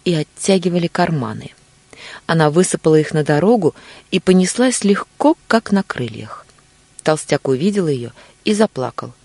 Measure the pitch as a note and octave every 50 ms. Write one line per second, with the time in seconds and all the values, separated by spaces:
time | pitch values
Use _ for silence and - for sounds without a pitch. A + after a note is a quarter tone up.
0 | - F3+ F3 D#3 D3+ - _ - - - G3 F#3+ E3+ F#3 E3+ F3+ E3+ E3 - -
1 | F3 E3 E3 D3 B2 A2 A2 A2+ A#2+ - - _ _ _ _ _ _ _ - -
2 | - - - - - - E3+ E3 D#3 D3+ D3 E3+ F#3 - - E3 - E3 D#3 D#3
3 | D3+ - - D#3 D3+ C3+ D3+ D3 D#3+ G3+ A#3+ A#3 F3 C#3+ - - - - - -
4 | - _ - F#3+ - - F#3 F#3 F#3 F3+ - - B3 C4 A#3+ - - G3+ G3+ -
5 | - - _ _ - D4 E4 - _ _ A#3 A3+ - - G3+ G3 F#3+ - - -
6 | B2 A2+ A2 A2 A2 G#2+ - - - _ _ _ _ _ _ _ _ _ _ -
7 | - - D#3 D#3 - - - C#3+ - C#3 C3+ B2 D3+ G#3 G3+ G#3 F3+ D#3+ C#3+ B2+
8 | A#2+ A#2 - - - - _ _ _ - G#3+ G3+ A3 G3+ - - B2+ B2 - -
9 | - B2 B2 _ _